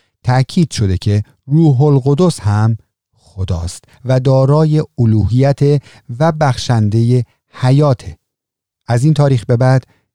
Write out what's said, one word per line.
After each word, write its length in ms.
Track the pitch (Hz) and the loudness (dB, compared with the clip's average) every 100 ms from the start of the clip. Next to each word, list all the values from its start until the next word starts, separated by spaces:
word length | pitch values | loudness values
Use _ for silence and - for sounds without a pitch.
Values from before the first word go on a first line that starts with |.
| _ _ | _ _
تأکید 480 | - 127 131 - 160 | -2 -2 0 -2 -2
شده 260 | - 101 92 | -2 -2 -2
که 260 | - 104 104 _ - | 0 -2 -2 _ -2
روح 360 | 151 160 127 | 2 2 2
القدس 580 | 151 139 127 143 180 - | 2 2 0 0 0 0
هم 380 | 107 104 110 113 _ _ _ | -2 0 0 -2 _ _ _
خداست 720 | _ _ 98 95 87 85 - _ _ 123 | _ _ -10 -6 -6 -8 -12 _ _ -2
و 140 | 131 | 0
دارای 640 | 131 131 135 147 156 151 151 - | 2 2 2 2 2 0 -4 -2
الوهیت 840 | 113 110 92 123 139 139 143 147 - - - 117 | 0 2 0 0 0 0 0 0 -4 -20 -14 -4
و 120 | 160 | -2
بخشندهٔ 920 | 156 147 127 - 117 107 113 117 123 117 _ _ | 0 -2 -2 -2 0 0 0 0 0 -2 _ _
حیاته. 680 | - 127 139 151 131 - - _ _ _ _ _ _ - | -4 0 2 2 -2 -6 -20 _ _ _ _ _ _ -4
از 160 | 120 | -2
این 100 | 147 | 0
تاریخ 320 | 147 143 131 - | 2 2 0 -2
به 120 | 120 | 0
بعد 260 | 127 131 - _ _ | 2 0 -2 _ _